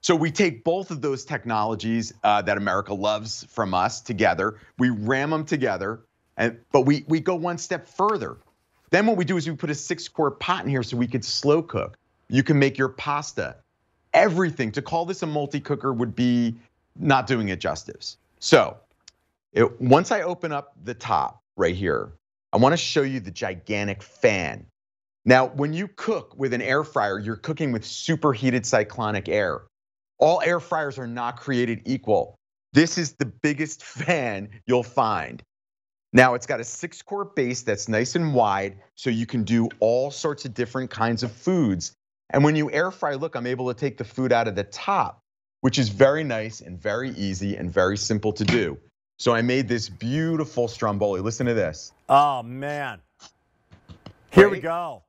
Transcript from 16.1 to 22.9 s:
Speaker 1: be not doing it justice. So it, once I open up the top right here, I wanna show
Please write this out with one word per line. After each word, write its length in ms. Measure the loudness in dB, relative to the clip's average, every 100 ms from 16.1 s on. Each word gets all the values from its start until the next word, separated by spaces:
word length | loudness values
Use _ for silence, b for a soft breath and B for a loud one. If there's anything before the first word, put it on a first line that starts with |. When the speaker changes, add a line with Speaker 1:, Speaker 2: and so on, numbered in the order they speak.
Speaker 1:
be 420 | 0 2 2 0 -4 b _ _ -6
not 300 | 2 2 2
doing 220 | -2 0
it 120 | -2
justice. 580 | -4 -6 -10 -16 -16 -16 _ _
So 380 | 4 6 6 -4 _ _ -20 _ _ _ _
it, 280 | 2 2 2
once 320 | 6 6 6
I 100 | 0
open 300 | -2 -6 -4
up 200 | -6 -8 _
the 100 | -12
top 480 | -12 -2 -2 -2 -8 _ -2
right 180 | -2
here, 380 | 0 -2 -2 -6 -16 _ _ _
I 40 | 4
wanna 200 | 4 4
show 260 | 0